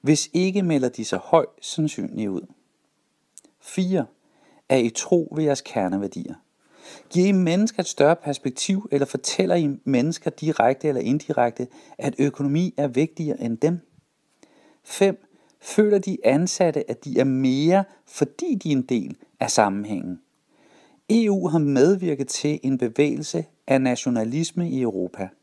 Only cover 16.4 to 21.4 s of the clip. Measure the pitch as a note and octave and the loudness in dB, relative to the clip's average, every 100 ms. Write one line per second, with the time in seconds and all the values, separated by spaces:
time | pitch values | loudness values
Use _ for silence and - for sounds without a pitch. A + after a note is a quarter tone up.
16.4 | F3 - F3 D3 - A#2+ - B2+ C3+ C3 | 0 0 0 0 -6 -8 -4 0 2 2
17.4 | C3 C3+ D#3 F#3+ G3 - _ - D3 - | 2 2 4 2 0 -8 _ -4 -4 -4
18.4 | F4 A3+ E3 C#3 B2+ B2 - - _ _ | -4 -2 0 -2 0 -2 -4 -12 _ _
19.4 | B2+ - G#2 G2 G#2 G2 - F2 _ _ | -2 2 2 2 -6 -8 -8 -12 _ _
20.4 | _ _ _ _ _ _ _ A3+ A3 G3 | _ _ _ _ _ _ _ 2 4 2